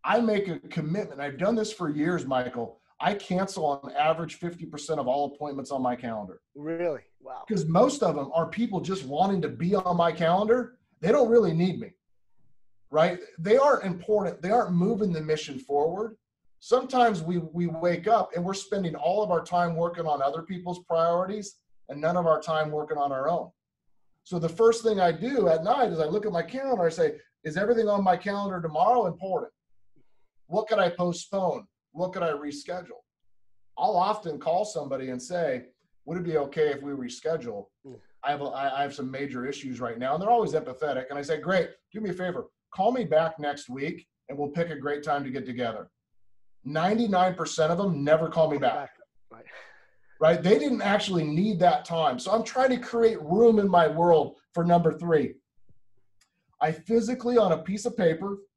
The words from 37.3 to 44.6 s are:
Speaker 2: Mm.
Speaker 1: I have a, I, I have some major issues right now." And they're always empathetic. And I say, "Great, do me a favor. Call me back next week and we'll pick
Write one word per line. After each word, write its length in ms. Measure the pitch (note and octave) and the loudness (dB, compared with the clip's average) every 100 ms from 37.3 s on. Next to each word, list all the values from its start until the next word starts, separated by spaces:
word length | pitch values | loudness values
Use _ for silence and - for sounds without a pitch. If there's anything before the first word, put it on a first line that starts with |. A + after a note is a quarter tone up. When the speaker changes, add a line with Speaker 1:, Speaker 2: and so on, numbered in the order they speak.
| D#3+ A#2+ G2+ - _ | -4 -6 -10 -14 _
Speaker 2:
Mm. 160 | C3+ A#2+ _ - | -20 -20 _ -8
Speaker 1:
I 60 | C3+ | -6
have 120 | D3 | -4
a, 40 | |
I, 340 | C#3+ C3 C#3 C3+ | -4 -4 -2 -2
I 20 | |
have 100 | C#3+ | -4
some 160 | C#3+ C3 | -4 -8
major 380 | C3 C#3 B2 C3 | -6 -6 -6 -8
issues 340 | C#3+ C#3 A#2+ | -8 -10 -8
right 160 | B2 A#2 | -8 -4
now." 160 | B2+ | -2
And 80 | D#3 | 0
they're 80 | G3+ | 4
always 240 | A#3+ F3+ | 4 4
empathetic. 520 | D3+ C3 B2 D3+ B2+ B2+ | -2 -4 -6 -4 -4 -6
And 80 | C#3+ | -8
I 60 | |
say, 180 | C#3+ D#3 | -4 -4
"Great, 300 | D#3+ F#3 - - _ | 0 0 0 -8 _
do 80 | G#3 | -8
me 120 | G#3 | -6
a 20 | |
favor. 320 | F3+ F3+ F3 - _ _ | -4 -6 -6 -12 _ _
Call 160 | - G3+ | 0 0
me 140 | B3+ | 0
back 340 | F3 D#3 D#3+ D#3 | 2 2 2 -2
next 300 | D3 - - | -8 -8 -12
week 380 | C3 D3 - _ _ - | -8 -8 -8 _ _ -14
and 80 | C#3+ | -8
we'll 120 | C#3+ | -6
pick 200 | E3+ | -4